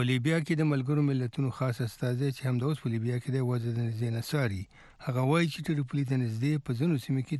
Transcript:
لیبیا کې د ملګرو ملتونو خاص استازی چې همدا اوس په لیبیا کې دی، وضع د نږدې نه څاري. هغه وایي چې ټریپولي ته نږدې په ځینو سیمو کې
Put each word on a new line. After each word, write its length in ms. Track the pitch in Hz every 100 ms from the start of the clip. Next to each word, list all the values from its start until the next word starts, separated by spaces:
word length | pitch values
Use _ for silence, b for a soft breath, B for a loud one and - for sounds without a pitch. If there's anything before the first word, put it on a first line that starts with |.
لیبیا 360 | 123 127 131 165
کې 140 | 156 160
د 140 | 156
ملګرو 380 | 139 127 151 143
ملتونو 420 | 131 123 - 131
خاص 300 | - 131 117
استازی 480 | 120 - 127 123 139
چې 120 | 127
همدا 220 | 131 123 139
اوس 180 | 151
په 60 | 123
لیبیا 280 | 113 117 123
کې 120 | -
دی، 100 | 131
وضع 300 | 123 123 117
د 80 | 117
نږدې 300 | 117 110 120
نه 100 | 117
څاري. 400 | - 151 123 98 95 B B B
هغه 220 | - 127
وایي 260 | 131 165 170
چې 100 | - 156
ټریپولي 380 | 151 131 143 131
ته 100 | 131
نږدې 380 | 120 113 139 151
په 120 | -
ځینو 220 | 120 165 143
سیمو 240 | - 135
کې 140 | 123